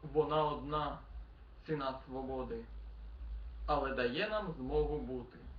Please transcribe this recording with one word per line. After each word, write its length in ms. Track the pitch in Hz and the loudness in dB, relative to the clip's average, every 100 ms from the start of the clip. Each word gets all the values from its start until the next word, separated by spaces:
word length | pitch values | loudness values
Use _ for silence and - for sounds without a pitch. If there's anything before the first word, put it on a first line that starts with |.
| 151 | 4
Вона 320 | 151 143 156 | 4 6 6
одна, 540 | 151 127 135 151 - - - - - - - - - | 4 2 0 0 0 -4 -8 -10 -12 -14 -18 -16 -2
ціна 280 | 151 135 131 - | 0 0 -2 -4
свободи, 520 | 131 131 131 120 117 117 - - - - - - - - - - | -4 -2 -2 -2 -4 -6 -10 -10 -10 -12 -8 -6 -6 -6 -6 2
але 280 | 147 135 | 2 4
дає 340 | 131 120 139 214 | 2 2 2 2
нам 260 | 214 190 147 | 2 0 -2
змогу 400 | 127 151 147 147 | 2 4 4 2
бути. 400 | 123 127 123 - - | 0 -4 -6 -12 -14